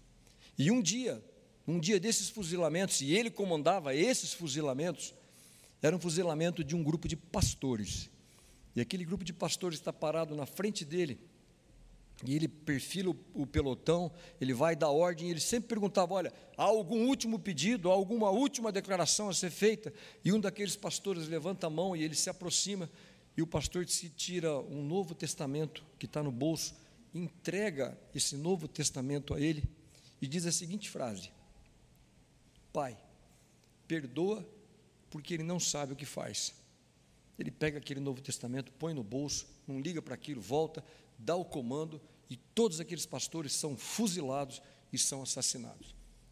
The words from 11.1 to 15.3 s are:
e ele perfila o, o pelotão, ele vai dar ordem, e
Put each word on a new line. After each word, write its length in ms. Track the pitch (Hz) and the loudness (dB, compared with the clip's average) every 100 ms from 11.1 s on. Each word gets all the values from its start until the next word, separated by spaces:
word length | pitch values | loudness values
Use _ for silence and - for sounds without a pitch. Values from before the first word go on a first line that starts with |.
| 107 - - - - - - - - - - 127 | -2 -12 -20 -20 -20 -20 -20 -20 -20 -20 -12 -2
e 80 | |
ele 140 | 147 156 | 0 0
perfila 640 | - 156 139 - 175 185 | -4 -2 -2 -2 -2 -2
o, 320 | 139 - - | -2 -6 -6
o 40 | 135 | -2
pelotão, 640 | 156 143 120 - 170 175 - - - | 2 2 0 2 2 2 -6 -16 -4
ele 120 | 131 | -2
vai 220 | 120 160 | 4 4
dar 160 | 165 156 | 4 4
ordem, 380 | 143 175 165 | 6 4 2
e 20 | 170 | -2